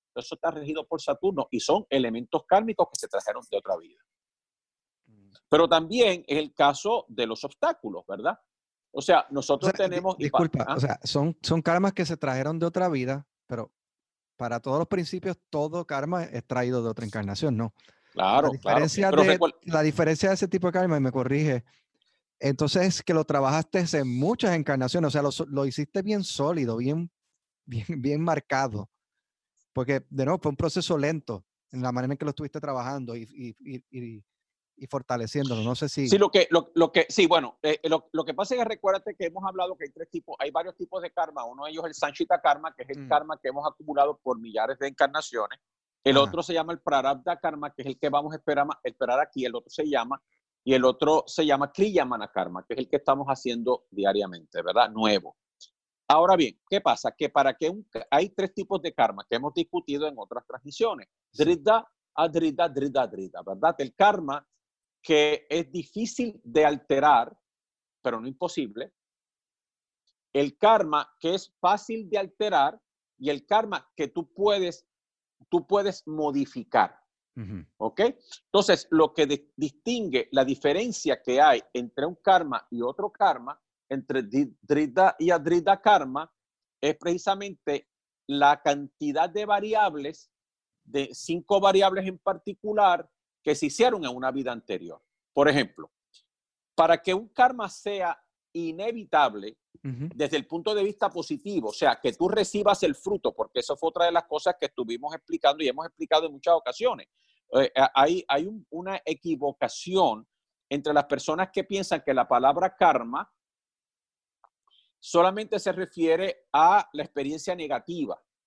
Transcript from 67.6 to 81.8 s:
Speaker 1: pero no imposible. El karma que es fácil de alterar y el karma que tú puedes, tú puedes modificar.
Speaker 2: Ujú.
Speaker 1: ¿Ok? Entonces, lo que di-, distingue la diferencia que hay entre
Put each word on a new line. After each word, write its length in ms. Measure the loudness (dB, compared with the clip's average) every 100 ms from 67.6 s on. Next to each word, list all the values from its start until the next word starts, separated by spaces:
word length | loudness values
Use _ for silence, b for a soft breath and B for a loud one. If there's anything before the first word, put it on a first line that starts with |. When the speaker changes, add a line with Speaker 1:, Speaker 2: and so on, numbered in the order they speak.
| _ _ _ _
Speaker 1:
pero 180 | -6 -4
no 60 | -6
imposible. 640 | -6 -6 -4 -6 -6 -14 _ _ _ _ _ _ _ _ _ _ _ _ _ _
El 240 | -2 -2 2
karma 520 | 4 6 4 -2 -2 _
que 160 | -4
es 180 | -4 -6 _
fácil 480 | 0 0 -2 -10 -4
de 100 | -4
alterar 640 | -4 -4 0 2 2 -2 _ _ _ -8
y 120 | -4
el 140 | -4 0
karma 420 | 0 0 -6 -8 -8
que 120 | -6
tú 240 | -6 -8
puedes, 540 | -2 0 2 -2 -6 _ _ _ _ _ _ _
tú 180 | -2 2
puedes 400 | 0 0 -4 -8
modificar. 920 | -4 -2 0 -2 -6 -2 2 2 -2 _ _ _ -14
Speaker 2:
Ujú. 280 | -12 -12 -14 -8
Speaker 1:
¿Ok? 220 | -6 0 0 -2 B B _
Entonces, 400 | 0 4 2 2
lo 220 | 4 4
que 140 | 2 0
di-, 260 | 0 _ -8
distingue 720 | -8 -6 -6 -4 -2 -2 0
la 120 | 0
diferencia 800 | 0 2 0 0 -2 -4 -2 -2
que 180 | 0 4
hay 220 | 6 4 0
entre 340 | -8